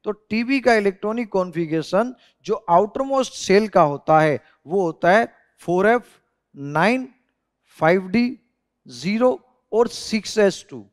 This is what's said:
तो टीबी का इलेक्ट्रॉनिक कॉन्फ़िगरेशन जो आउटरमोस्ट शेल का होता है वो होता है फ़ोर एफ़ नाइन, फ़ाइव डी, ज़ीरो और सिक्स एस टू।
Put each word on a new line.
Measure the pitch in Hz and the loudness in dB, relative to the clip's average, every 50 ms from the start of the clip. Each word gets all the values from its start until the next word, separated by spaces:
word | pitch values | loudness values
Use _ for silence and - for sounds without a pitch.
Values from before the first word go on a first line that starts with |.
| _ | _
तो | 208 | -8
टीबी | 202 _ _ _ 214 220 240 233 277 269 | -10 _ _ _ -4 -4 -2 -2 -2 0
का | 233 254 233 | 2 2 2
इलेक्ट्रॉनिक | 214 202 196 190 _ - 208 220 240 240 202 | 4 2 0 -4 _ -6 -6 -4 -6 -8 -4
कॉन्फ़िगरेशन | - 190 185 185 156 165 170 151 156 160 147 - 180 190 233 254 247 _ _ _ _ _ _ | -2 -4 -4 -2 -4 -6 -4 -2 -4 -4 -4 -2 -2 -2 -2 -2 -6 _ _ _ _ _ _
जो | 180 214 202 _ - | -6 -6 -6 _ 2
आउटरमोस्ट | 170 175 208 208 - 262 269 269 269 269 254 - - | 2 2 2 2 -4 -8 -6 -2 -2 -2 -2 -4 -8
शेल | - - - 190 202 220 | -12 0 2 2 2 2
का | 208 - 185 | 2 2 2
होता | 165 147 143 139 _ - 156 156 | 2 2 0 -6 _ 2 4 4
है | 156 156 143 113 _ _ _ _ _ | 4 2 0 -2 _ _ _ _ _
वो | 139 170 202 | -4 -2 -2
होता | 185 165 156 _ - 170 | -2 -2 -4 _ 2 4
है | 190 226 233 - _ _ _ _ _ _ | 4 4 2 -2 _ _ _ _ _ _
फ़ोर | - 170 175 180 190 | -6 -2 -2 2 2
एफ़ | 214 233 247 190 _ _ _ _ _ _ _ _ _ _ | 2 2 0 -2 _ _ _ _ _ _ _ _ _ _
नाइन, | 143 139 143 147 156 175 214 247 262 254 - _ _ _ _ _ _ _ _ _ _ _ _ _ - | -14 -12 -6 -2 0 0 0 0 -2 -6 -12 _ _ _ _ _ _ _ _ _ _ _ _ _ 0
फ़ाइव | 156 160 180 196 185 185 | 2 2 2 2 0 -2
डी, | 185 233 240 240 254 _ _ _ _ _ _ _ _ _ _ | -2 0 0 -2 -4 _ _ _ _ _ _ _ _ _ _
ज़ीरो | - 127 120 131 180 208 226 247 254 - - _ _ _ _ _ _ | -20 -18 -10 -6 -6 -2 0 0 0 0 -2 _ _ _ _ _ _
और | - 220 240 | 0 0 0
सिक्स | 226 - - - - 220 220 - - - | 0 -2 -12 -8 -4 -4 -4 -4 -4 0
एस | 214 208 196 - - - _ | 2 2 2 2 -2 -16 _
टू। | 143 117 101 _ | -18 -18 -18 _